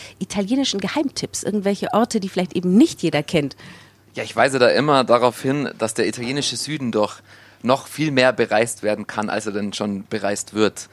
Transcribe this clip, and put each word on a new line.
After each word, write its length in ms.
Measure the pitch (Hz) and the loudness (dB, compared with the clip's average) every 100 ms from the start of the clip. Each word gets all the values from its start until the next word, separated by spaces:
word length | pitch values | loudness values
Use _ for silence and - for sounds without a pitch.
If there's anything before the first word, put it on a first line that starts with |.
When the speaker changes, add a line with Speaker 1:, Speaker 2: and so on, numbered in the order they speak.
| - - | -18 -10
Speaker 1:
italienischen 640 | 190 208 196 262 262 196 | -6 -4 -2 0 0 -2
Geheimtipps, 600 | 196 294 294 - - - | -4 -2 -4 -4 -8 -6
irgendwelche 500 | - 208 196 202 196 | -4 -2 0 -2 0
Orte, 260 | 202 233 220 | 0 2 0
die 120 | 190 | -4
vielleicht 260 | 185 180 185 | -4 -2 -2
eben 220 | 180 196 | 4 6
nicht 240 | 330 - | 6 2
jeder 200 | 165 147 | -2 -2
kennt? 340 | - 165 139 - - - - _ _ | 0 -2 -2 -6 -20 -20 -20 _ _
Speaker 2:
Ja, 80 | - | -10
ich 120 | 110 110 | -4 2
weise 220 | 127 131 | 2 6
da 100 | 120 | 4
immer 360 | 87 151 135 | 6 4 4
darauf 380 | 117 117 123 - | 4 4 4 2
hin, 260 | 131 147 127 - | -2 -2 -4 -4
dass 160 | 110 | -4
der 140 | - 104 | 0 -2
italienische 500 | 117 120 143 135 120 | -2 -4 -4 -4 -6
Süden 360 | - 151 123 | -6 -6 -2
doch 240 | 107 104 - - - - _ | 0 0 -4 -20 -20 -20 _
noch 240 | 117 135 - | 0 0 -2
viel 220 | - 156 | -4 -2
mehr 220 | 131 127 | 2 2
bereist 500 | 117 110 107 120 - | 2 0 0 0 -2
werden 240 | 104 104 104 | -4 -4 -4
kann, 220 | - 107 | -6 -4
als 160 | 107 | -4
er 80 | 110 | -4
denn 220 | 101 101 | -4 -4
schon 320 | - 104 98 104 | -4 -4 -6 -6
bereist 460 | 107 98 101 - | -6 -4 -4 -4
wird. 340 | 104 104 - - | 0 0 0 -14